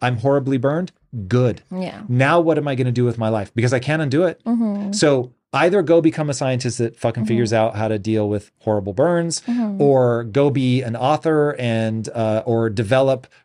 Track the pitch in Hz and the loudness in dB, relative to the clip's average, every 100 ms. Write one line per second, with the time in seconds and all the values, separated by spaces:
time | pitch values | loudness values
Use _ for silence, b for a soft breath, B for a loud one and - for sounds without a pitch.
0 | 123 117 127 139 131 135 135 156 180 _ | -4 0 0 0 0 0 0 -2 -4 _
1 | _ 117 92 123 123 - - 185 185 - | _ -12 -2 0 0 -2 -8 -10 -10 -10
2 | - 123 139 170 165 151 147 131 127 120 | -2 0 2 2 2 0 0 -2 -2 0
3 | 123 117 110 110 98 - 120 131 131 156 | 0 0 -2 -2 -4 -2 0 0 -2 -2
4 | 147 139 180 - - 233 226 202 202 208 | 0 0 0 -2 -4 -2 -2 -4 -6 0
5 | 156 139 127 _ _ 139 170 202 151 170 | 2 2 -2 _ _ 0 2 2 4 4
6 | 160 160 147 135 135 127 123 113 117 - | 4 0 -4 -2 -2 -2 -2 -2 -4 -2
7 | 120 113 110 113 113 110 113 104 110 107 | -4 -2 -2 0 2 2 0 0 -2 -2
8 | 101 110 104 104 - _ - 107 98 95 | -2 0 0 -2 -6 _ -2 -2 -2 0
9 | 160 170 170 151 - 240 220 196 143 135 | 2 2 -2 -6 -4 -4 -2 0 2 4
10 | 123 117 117 135 143 131 127 123 120 113 | 4 0 -2 0 2 2 0 0 -2 -2
11 | 127 151 165 156 147 135 120 113 113 110 | 0 0 0 2 2 0 -2 -2 -2 -4
12 | 107 117 110 110 - 117 113 104 104 131 | -6 -4 -2 0 0 0 0 -2 0 2
13 | 135 131 - b | 2 0 -6 b